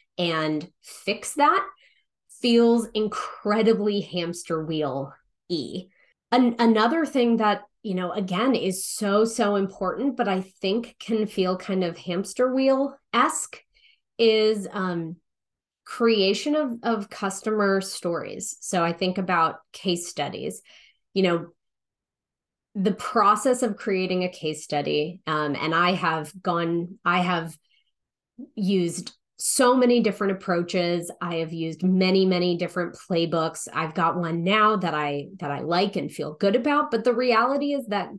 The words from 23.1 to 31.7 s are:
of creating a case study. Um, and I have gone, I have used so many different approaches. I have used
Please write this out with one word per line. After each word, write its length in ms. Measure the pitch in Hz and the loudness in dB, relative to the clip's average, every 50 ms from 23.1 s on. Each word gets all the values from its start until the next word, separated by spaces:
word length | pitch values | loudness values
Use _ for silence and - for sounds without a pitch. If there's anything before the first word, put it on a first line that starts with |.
| - - 208 202 - - - 269 247 254 254 | 0 4 4 4 4 4 2 0 2 2 0
of 140 | 226 202 | -2 -2
creating 480 | - - 226 190 185 185 185 185 180 180 | -4 -4 -2 -2 0 0 0 0 -2 -2
a 40 | 180 | -2
case 360 | 180 - - 156 156 151 - | -6 -6 -6 -6 -6 -6 -8
study. 560 | - 151 147 143 151 151 147 147 170 175 - _ - | -4 -4 -2 -2 0 0 0 0 -2 -6 -8 _ -4
Um, 260 | 156 151 151 147 143 | -2 -2 0 -2 -2
and 180 | - - 156 165 | -2 -2 0 2
I 200 | 165 175 180 190 | 2 2 2 2
have 400 | 175 - 170 160 160 151 147 - 190 - | 2 0 -2 -2 -2 -4 -8 -12 -6 -4
gone, 560 | 190 170 170 170 165 170 170 170 175 190 - - | -2 -2 0 0 0 -2 -2 -4 -6 -10 -6 -2
I 160 | 175 175 185 | 0 0 2
have 360 | 180 180 180 170 165 165 160 - _ _ _ _ _ _ _ _ _ _ _ _ _ _ _ - 254 - _ | 2 2 0 0 -2 -6 -10 -16 _ _ _ _ _ _ _ _ _ _ _ _ _ _ _ -20 -20 -14 _
used 560 | - 202 185 202 190 175 170 170 - 175 - - _ _ _ _ - | -2 0 2 2 2 2 0 -2 -6 -10 -14 -18 _ _ _ _ -8
so 360 | - - - - 262 247 254 | -6 -2 2 4 4 6 6
many 260 | 262 247 240 240 240 | 6 6 6 6 4
different 320 | 208 214 196 - 208 196 190 | 4 2 0 0 -2 -2 -2
approaches. 800 | 190 - - 180 170 175 175 - 185 175 175 175 175 170 170 - - | -2 -2 -2 0 0 0 0 0 0 0 0 0 -2 -2 -6 -10 -10
I 160 | 175 175 170 | -8 -6 -4
have 160 | 165 165 160 165 | -4 -4 -4 -4
used 300 | 165 160 160 | -6 -6 -6